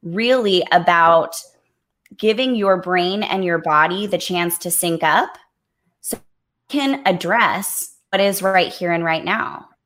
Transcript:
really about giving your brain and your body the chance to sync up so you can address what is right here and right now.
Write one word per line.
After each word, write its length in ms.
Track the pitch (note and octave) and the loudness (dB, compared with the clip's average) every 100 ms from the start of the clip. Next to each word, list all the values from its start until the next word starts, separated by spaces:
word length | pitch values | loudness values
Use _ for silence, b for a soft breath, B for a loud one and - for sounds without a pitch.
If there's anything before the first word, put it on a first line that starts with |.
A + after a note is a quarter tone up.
really 600 | E3+ F3 A#3 B3+ G#3 F3+ - | -8 -4 0 2 2 0 4
about 600 | F3+ E3+ E3+ E3 E3 D3+ - - _ _ _ _ _ _ - | 2 4 4 6 6 2 -8 -16 _ _ _ _ _ _ -4
giving 380 | G#3+ G#3+ C4 A#3+ | -2 0 0 0
your 200 | G3 F#3 | 2 0
brain 460 | F3+ F3+ F3 G3+ | 0 0 0 -2
and 220 | G#3+ F#3+ | -4 -2
your 140 | F3+ E3+ | -2 -2
body 480 | D#3+ D3+ D#3+ F#3 G3+ | 2 2 2 0 -4
the 120 | F3 | -4
chance 400 | - F3+ E3+ - | -4 -2 -2 -4
to 120 | F3+ | -4
sync 320 | E3 F3 E3 | -4 -2 0
up 360 | D#3+ E3 - - _ _ _ _ _ _ | 2 2 0 -8 _ _ _ _ _ _
so 160 | - - | -12 -12
you 60 | _ _ _ _ _ | _ _ _ _ _
can 340 | C#4 C4+ C4+ A#3 | -2 -2 -2 -2
address 880 | F#3 E3+ A3 G3+ - G3+ - - _ _ | -2 0 0 2 0 -6 -8 -10 _ _
what 100 | F#3+ | 0
is 220 | G3+ G3 | 0 0
right 300 | F#3+ F#3+ F3+ | 2 2 0
here 200 | - F3 | -4 -2
and 120 | E3+ | -2
right 200 | E3 D#3+ | 0 -2
now. 440 | E3+ G#3+ - - - _ | -2 -4 -4 -8 -18 _